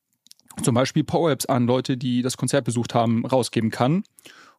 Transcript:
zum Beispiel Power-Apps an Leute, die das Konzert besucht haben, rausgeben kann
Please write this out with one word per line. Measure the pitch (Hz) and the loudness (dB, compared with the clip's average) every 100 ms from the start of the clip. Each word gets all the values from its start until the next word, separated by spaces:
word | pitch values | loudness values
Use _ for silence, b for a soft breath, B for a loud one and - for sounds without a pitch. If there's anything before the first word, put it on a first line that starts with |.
| _ _ _ - _ - | _ _ _ -20 _ -4
zum | 139 | 0
Beispiel | 120 131 156 | 2 2 0
Power-Apps | - 156 165 135 - | 0 0 0 0 0
an | 127 120 | 0 2
Leute, | 127 127 127 | 0 0 -4
die | 127 123 | -2 -2
das | 127 - | -2 -4
Konzert | 131 143 | 0 0
besucht | 123 117 113 | 0 -4 -2
haben, | 120 117 113 123 | 0 2 0 2
rausgeben | 131 113 120 110 | 0 0 -2 -2
kann | - 123 185 - B B B B | 0 2 2 -2 B B B B